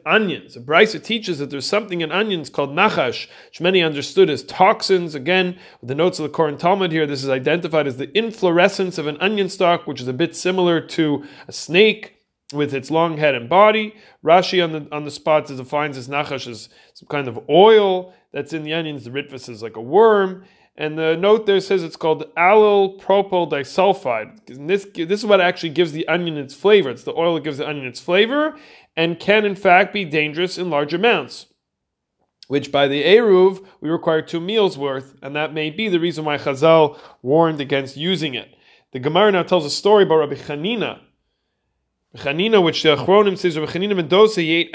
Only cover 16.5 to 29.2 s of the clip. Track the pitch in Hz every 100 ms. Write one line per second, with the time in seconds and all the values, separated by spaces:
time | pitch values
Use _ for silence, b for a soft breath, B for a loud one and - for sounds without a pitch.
16.5 | 110 - b b _ - 147 131 117 -
17.5 | 156 214 214 202 185 180 b b 143 143
18.5 | 160 151 160 160 143 117 135 147 131 -
19.5 | 113 113 110 117 175 226 208 190 185 b
20.5 | b b - 151 156 160 165 202 220 214
21.5 | 196 190 196 165 - 165 151 156 - 180
22.5 | 214 214 202 196 196 - 196 196 185 160
23.5 | 147 135 - 190 190 135 113 107 - -
24.5 | 123 147 196 196 - 165 208 220 196 180
25.5 | 180 165 143 175 151 156 170 170 151 127
26.5 | - 196 208 131 120 - 156 170 165 147
27.5 | 139 143 147 127 120 - 180 226 285 302
28.5 | 302 B B B - 165 165